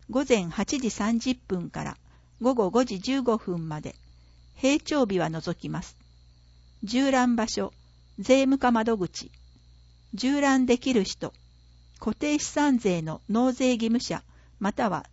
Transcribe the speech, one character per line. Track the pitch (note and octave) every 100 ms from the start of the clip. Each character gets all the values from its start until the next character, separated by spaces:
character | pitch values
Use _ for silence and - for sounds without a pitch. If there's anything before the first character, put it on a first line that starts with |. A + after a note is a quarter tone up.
| -
午 | A#3 C4+
前 | A3+ E3+
八 | - - D4
時 | A#3+
三 | - G#3 A#3
十 | B3+
分 | B3+ - F#3 E3
か | D#3
ら | D3 - - - _ -
午 | B3
後 | B3 F#3+
五 | A3 C4
時 | F#3+
十 | B3 C4+
五 | B3 A3+
分 | - F3 D#3+
ま | D3+
で。 | C#3 - - - - - - -
閉 | C4 D4
帳 | - D4+ A#3
日 | F#3
は | E3
除 | D#3+ F3 E3+
き | D3+
ま | D#3
す。 | - - - _ - _ _ _ - - G3+
縦 | A#3+ C#4
覧 | C4 B3 A#3
場 | G#3+
所、 | - G3 - _ _ _ -
税 | G3 C4+
務 | C4 C4+
課 | B3
窓 | A#3 A3+ A3
口。 | E3+ - - - - - - - - _ - F#3+
縦 | B3+ C#4+
覧 | C#4 C4+ B3+
で | B3
き | C4+
る | B3
人、 | F#3+ - - - - - - - - -
固 | -
定 | G#3+ D4 D4
資 | -
産 | D4+ D4 B3
税 | G3+ F3
の | D#3+ D#3 -
納 | G#3+ B3+
税 | B3 C4
義 | A#3+ A3+
務 | A#3
者、 | - E3+ - - - -
ま | G3
た | - A#3
は | E3 -